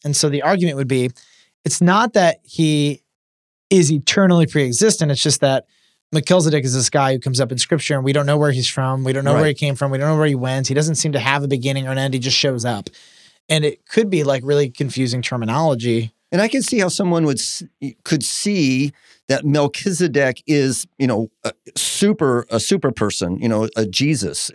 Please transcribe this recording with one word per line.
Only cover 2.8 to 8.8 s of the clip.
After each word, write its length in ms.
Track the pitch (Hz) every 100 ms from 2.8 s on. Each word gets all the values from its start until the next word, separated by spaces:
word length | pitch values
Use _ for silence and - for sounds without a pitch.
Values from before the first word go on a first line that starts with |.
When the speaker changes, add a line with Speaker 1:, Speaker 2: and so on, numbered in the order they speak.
| 147 135 _ _ _ _ _ _ _
Speaker 1:
is 220 | 190 151
eternally 560 | 156 - - 190 175 156
pre-existent. 640 | 156 131 120 220 - 151
It's 100 | 135
just 200 | 156 139
that 240 | 139 135 - _ _ _ _
Melchizedek 520 | 156 - 185 160 151 131
is 80 |
this 160 | 131 120
guy 240 | 147 135
who 60 | 131
comes 200 | 135 127
up 120 | 123
in 80 | 127
Scripture, 340 | - 156 - 143
and 80 |
we 80 | 135
don't 120 | 143 143
know 120 | 151
where 140 | 147
he's 160 | 127 123
from. 360 | -